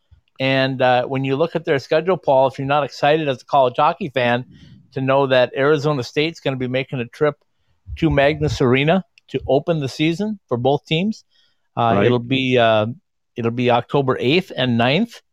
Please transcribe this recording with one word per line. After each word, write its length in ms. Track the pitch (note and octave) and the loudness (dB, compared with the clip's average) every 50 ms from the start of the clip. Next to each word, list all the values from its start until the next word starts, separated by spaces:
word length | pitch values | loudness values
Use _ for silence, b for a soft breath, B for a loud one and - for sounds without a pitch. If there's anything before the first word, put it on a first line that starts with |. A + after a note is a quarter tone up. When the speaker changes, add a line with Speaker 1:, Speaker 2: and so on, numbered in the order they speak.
| _ _ _ _ _ _ _ - | _ _ _ _ _ _ _ -4
Speaker 1:
And, 440 | C3+ C3+ C3+ C3+ C3 C3 C3+ B2+ | -2 0 0 2 0 0 0 0
uh, 240 | B2+ B2+ B2 B2 B2 | 2 2 2 2 0
when 180 | B2 C3+ C3 C3+ | -2 -4 -4 -2
you 100 | C3+ C3+ | -2 0
look 220 | C#3 E3+ E3 - | 0 -2 -2 -4
at 80 | E3 D#3+ | -6 -2
their 140 | E3+ D3 C3+ | -2 -2 -2
schedule, 400 | - - D#3 D#3+ E3 F#3 F3+ - | -2 0 -2 -2 0 0 -2 -2
Paul, 300 | - D3+ C3+ C3 C3+ C3 | 0 2 2 4 2 2
if 100 | - - | 0 -4
you're 100 | C3+ C#3 | -4 -2
not 160 | C#3+ D3+ C#3 | 0 -2 -2
excited 420 | B2 - - D3 C#3+ D3+ D#3+ D#3 | -4 -6 -2 0 2 2 2 0
as 140 | C#3 B2+ - | -2 -4 -6
a 40 | - | -6
college 300 | - - C#3+ C3 B2+ B2 - | -2 2 2 2 2 2 2
hockey 320 | D3 D#3+ E3+ - G3+ C#3+ | 0 0 0 -2 -6 -6
fan 340 | - C3 B2 A#2+ A#2+ B2 B2+ B B B B B B B B _ | -2 -2 0 0 0 -2 -4 B B B B B B B B _
to 80 | - C3+ | -8 -6
know 280 | C3+ C3 C3+ C#3 C#3 C3 | -2 0 2 2 2 2
that 240 | C3 B2+ B2 A#2+ - | 2 2 2 2 0
Arizona 460 | C3+ C3+ D3 D#3 D3 C3 D3+ D3 C3 | 0 0 2 2 2 0 -2 -2 -2
State's 380 | A#2+ - - D3 D3+ E3 E3 - | -4 -6 -4 -4 -4 -4 -4 -6
gonna 160 | - C#3+ C3+ | -6 -6 -4
be 120 | B2 B2+ B2 | -4 -6 -4
making 320 | B2+ C3 C3+ - D3 B2+ | -4 -4 -4 -6 -8 -8
a 60 | A#2 | -8
trip 300 | A#2 - - D3+ D3 C#3+ _ _ _ _ _ _ _ _ _ _ - - | -8 -4 -2 -2 -2 -2 _ _ _ _ _ _ _ _ _ _ -14 -6
to 140 | - E3 D3+ | -2 0 0
Magnus 500 | C#3+ C#3+ C#3 D3 D#3 D3 D3+ C#3+ - - | 2 4 2 2 2 0 -2 -4 -2 0
Arena 420 | C#3+ A#2+ B2+ C3+ C#3+ D#3 F3+ F#3+ - _ _ _ _ _ | 2 2 2 2 2 2 2 0 -2 _ _ _ _ _
to 120 | - C3 - - | -8 -8 -2 0
open 320 | - D3 - F3+ E3 D#3 | -2 0 0 -2 -4 -2
the 80 | C#3 B2+ | -4 -6
season 500 | - - D3+ E3 E3+ E3 G#3 A3 G#3+ - _ | -4 -2 -2 -2 -2 -2 -4 -6 -6 -10 _
for 120 | - B2 A#2 | -6 -4 -2
both 260 | B2 C3 C#3+ C#3+ _ | 0 0 0 0 _
teams, 400 | - D#3+ E3 F#3+ A3 G#3+ - _ _ _ _ _ _ _ _ _ _ - | -2 -2 -2 -2 -2 -4 -8 _ _ _ _ _ _ _ _ _ _ -4
uh, 180 | A#2+ A#2 A#2 - | -2 0 2 2
Speaker 2:
Right. 100 | G2+ G2+ | 2 2
Speaker 1:
it'll 140 | A#2+ B2 A#2+ | 2 2 0
be, 360 | A#2+ A#2+ C3+ C3 C3 B2+ B2+ | -2 -2 -2 -2 0 2 2
uh, 300 | A#2+ A2+ A2+ A2 G#2+ G#2+ A#2 - - _ _ _ _ _ _ - | 4 4 4 4 2 0 -2 -6 -10 _ _ _ _ _ _ -8
it'll 160 | B2 A2+ A#2 | -4 -4 -4
be 180 | A#2 B2 B2 A#2+ | -2 0 0 2
October 480 | A#2 B2 - - - C#3+ C#3 C3 A#2 - | 2 0 0 -2 -2 -2 0 0 -2 0
eighth 320 | A#2+ B2+ D#3 F#3 - - - | 0 0 0 0 -2 -4 -6
and 220 | D3 B2+ B2+ A#2 A#2 | -4 -2 0 0 2
ninth. 420 | A#2 B2+ C#3+ F#3+ A#3 - - - _ _ | 2 2 2 0 -2 -4 -8 -18 _ _